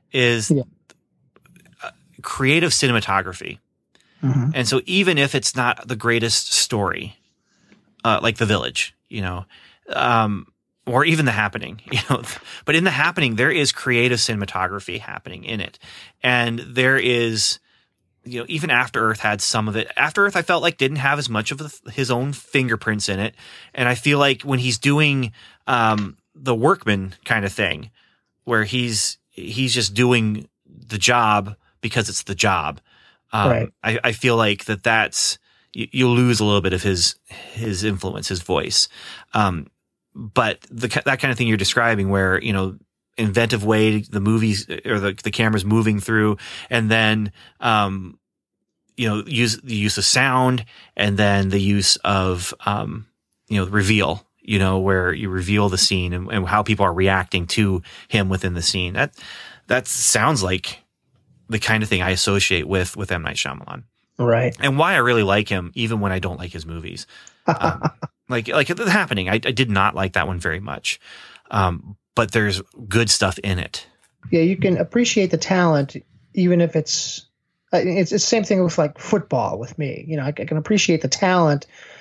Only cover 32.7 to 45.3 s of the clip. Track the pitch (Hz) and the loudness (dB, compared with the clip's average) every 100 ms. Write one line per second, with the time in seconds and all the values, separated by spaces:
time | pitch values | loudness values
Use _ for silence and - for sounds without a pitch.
32.7 | 73 _ _ _ _ _ 110 95 - 113 | -8 _ _ _ _ _ 0 2 0 -2
33.7 | _ 110 113 120 110 123 117 107 101 - | _ -4 0 0 2 2 4 4 0 -2
34.7 | 104 117 113 107 - - - _ _ _ | -2 2 2 2 0 -2 -4 _ _ _
35.7 | - 110 131 127 120 123 110 104 101 95 | -12 -6 0 4 4 4 4 2 2 2
36.7 | 92 101 90 - - - - - 110 113 | 0 0 0 0 -2 -14 -20 -16 -8 -6
37.7 | 92 107 95 95 101 - 92 - 82 80 | -2 -2 -2 -6 -8 -6 -6 -2 -2 0
38.7 | - - - - - - 107 101 85 - | 0 -2 -4 -20 -20 -4 0 0 0 -8
39.7 | _ _ _ _ - 113 - 110 - - | _ _ _ _ -14 -6 -2 0 -2 -10
40.7 | 117 110 - 139 135 135 120 120 107 95 | -8 -4 -2 -2 0 0 0 0 2 0
41.7 | - 117 107 95 98 95 92 117 98 95 | 2 2 2 2 2 2 0 0 -2 -4
42.7 | 92 _ _ _ - 107 101 110 113 104 | -6 _ _ _ -4 0 2 2 0 2
43.7 | 107 107 107 - 104 98 113 110 101 - | 4 4 2 -2 -2 2 2 2 -2 -4
44.7 | 82 - 107 98 92 110 | -8 -4 -2 -2 -4 -4